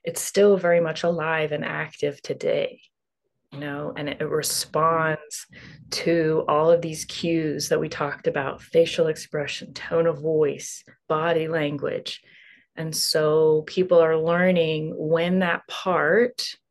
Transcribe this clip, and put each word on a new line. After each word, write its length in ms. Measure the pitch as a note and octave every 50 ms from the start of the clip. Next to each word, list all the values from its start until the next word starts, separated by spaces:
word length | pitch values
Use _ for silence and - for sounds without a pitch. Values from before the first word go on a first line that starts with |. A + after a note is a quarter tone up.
| -
it's 180 | E3+ E3 -
still 340 | - - - G3+ G3+ G3+ G3
very 220 | F#3 E3+ F3 E3+ E3+
much 240 | E3+ D#3 D#3+ - -
alive 480 | E3+ F3 E3 D#3 D#3+ D#3+ D#3+ D#3 D3
and 140 | D3 D3+ D3+
active 560 | D#3 D#3 D3+ D#3 D#3 - - D3 D3 C#3+ -
today, 580 | - - C#3 - - D3 - D3 - - - - - _ _ _ _ _ _ _ _ _ _ _ _ _
you 80 | - C#3
know, 320 | D3 D3 C#3+ C#3+ D3 D3 -
and 100 | - D3 C#3+
it, 120 | C3+ -
it 80 | D#3 D3+
responds 1160 | D3 D#3 C#3 - - - - - - D3+ D#3+ D#3+ E3 E3 D#3+ D#3 D#3 - - - - - - - - - - - - - - -
to 560 | - - - F3 E3+ E3+ D#3+ D#3 D#3 D#3+ -
all 240 | - D3 D3+ D#3 E3
of 100 | E3+ E3+
these 220 | E3 E3 D#3 D#3+ -
cues 600 | - - - - E3+ E3 E3 D#3+ D3+ C#3+ D3+ D3 -
that 100 | D#3+ D3+
we 100 | D#3 D3+
talked 380 | - - D3+ C#3+ C#3 - -
about, 340 | E3 E3 D3 C3+ C3+ - -
facial 460 | - - - E3 E3 E3 - F3+ E3
expression, 680 | D#3 D#3 - - - - D3+ C#3+ C3+ - - - - C3+
tone 340 | - - - E3+ E3 E3
of 140 | E3 D#3 C#3+
voice, 600 | D3+ D#3+ D#3+ D#3 D#3 C#3 C#3 - - - - - - - _ _ _ -
body 380 | D#3+ D#3 D#3+ E3+ E3+ D#3+ D#3+ D#3+
language. 720 | E3 D#3+ D3+ D3 D3 C#3+ C#3+ - - - - - - - _ _ _ - - - - _ _ _ _
And 180 | - D#3+ D#3+ D#3
so 680 | - - - - D#3+ D#3 D3+ D#3 D#3 D#3 D#3 D#3 D#3 D#3
people 360 | - - F#3 F#3 F#3 F3+ E3+
are 180 | E3 D#3+ D#3+
learning 760 | D#3+ D#3+ E3 E3+ F3 F3+ F#3 F#3 E3+ D#3+ D#3 D#3+ D#3 D#3 D#3+ F3+
when 440 | - D#3 D#3 E3 E3 E3+ F3+ F#3 F#3
that 280 | F#3 E3+ E3+ - -
part 880 | - - - - F#3+ F3+ D#3 D3 D3+ F3+ A3 A#3+ B3 - - - - - - _ _